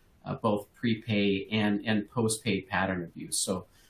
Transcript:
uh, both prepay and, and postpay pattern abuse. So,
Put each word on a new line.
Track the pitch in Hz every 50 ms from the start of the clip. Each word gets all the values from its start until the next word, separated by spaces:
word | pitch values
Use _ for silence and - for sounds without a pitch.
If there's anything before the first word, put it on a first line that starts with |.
| _ _ _ _ -
uh, | - 147
both | - - 110 104 101 - - _
prepay | - - 117 113 110 - 110 104 104 101 101 98 95 - - 110
and, | 110 104 104 101 101 -
and | 117 110 104 104 -
postpay | - 123 110 110 110 - - 113 95 95 92 -
pattern | 95 90 95 95 92 90
abuse. | 85 85 - - - 87 - -
So, | - 110 95 90 - - - - - -